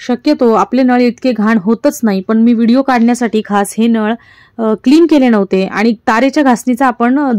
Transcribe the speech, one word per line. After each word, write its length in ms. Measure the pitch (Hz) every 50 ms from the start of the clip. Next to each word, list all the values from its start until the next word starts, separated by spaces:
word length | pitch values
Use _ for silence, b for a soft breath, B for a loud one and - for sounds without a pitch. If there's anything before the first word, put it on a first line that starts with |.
| -
शक्यतो 460 | - 247 240 - 302 302 294 262 233 220
आपले 300 | 190 196 - - 254 262
नळ 180 | 247 247 247
इतके 300 | 247 240 233 - - 262
घाण 260 | 240 214 208 214 226
होतच 420 | 220 165 208 226 226 - 294 285 - -
नाही, 180 | 220 196 190
पण 160 | 190 - 220
मी 160 | 220 226 240 240
व्हिडिओ 280 | 220 233 220 240 269
काढण्यासाठी 600 | 269 - 254 233 233 233 247 233 247 220 - 220 202
खास 300 | - 208 202 202 196 -
हे 100 | 214 226
नळ, 260 | 233 226 226 214 208 233 b b b b b b b b
अ, 160 | - 226 220 220 - -
क्लीन 220 | 254 285 330 339
केले 240 | 302 320 285 262 247
नव्हते. 360 | 226 208 196 190 - 190 190
आणि 280 | 190 - 185 208 233 226
तारेच्या 500 | - _ - 220 226 262 269 254 311 285
घासणीचा 440 | 269 240 196 - 247 247 - 277
आपण, 320 | 254 233 - 233 240 262 294
अ, 120 | 294 269 240